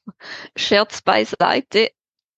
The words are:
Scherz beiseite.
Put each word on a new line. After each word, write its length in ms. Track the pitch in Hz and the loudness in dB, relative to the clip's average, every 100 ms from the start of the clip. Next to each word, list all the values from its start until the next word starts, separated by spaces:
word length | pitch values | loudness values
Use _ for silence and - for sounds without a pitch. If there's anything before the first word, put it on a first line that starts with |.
| - - - - - - | -20 -20 -18 -18 -14 -8
Scherz 460 | - 202 214 - | 0 2 2 -2
beiseite. 880 | - 202 226 - 175 - - 202 226 - _ _ _ | 0 0 0 0 0 0 0 0 0 -4 _ _ _